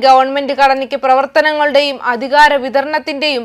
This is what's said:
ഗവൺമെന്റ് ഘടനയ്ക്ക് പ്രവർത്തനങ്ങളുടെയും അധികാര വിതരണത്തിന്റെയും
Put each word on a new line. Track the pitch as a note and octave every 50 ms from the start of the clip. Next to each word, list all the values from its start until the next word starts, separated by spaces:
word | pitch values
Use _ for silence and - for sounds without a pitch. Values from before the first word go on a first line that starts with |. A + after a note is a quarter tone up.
| A#3+
ഗവൺമെന്റ് | C4+ C4 C4 C4 C4+ C4+ C#4+ C#4+ C4 C#4 C4+
ഘടനയ്ക്ക് | C#4 C4+ C4+ C4+ C4+ - C#4+ C#4 C#4
പ്രവർത്തനങ്ങളുടെയും | C4 C4 C4+ C#4 C#4 - D#4 D4 D#4 D4+ D4+ D4 D4 C4 C#4+ D4 C#4+ C4+ B3 - B3 A#3+
അധികാര | A3+ B3+ C4 C4+ C#4+ D4+ D4 C#4+ C#4 A#3+
വിതരണത്തിന്റെയും | C4+ A3+ C#4 C4+ D4 D#4 D4+ - D#4 D4+ C#4 D4+ D4+ C#4+ B3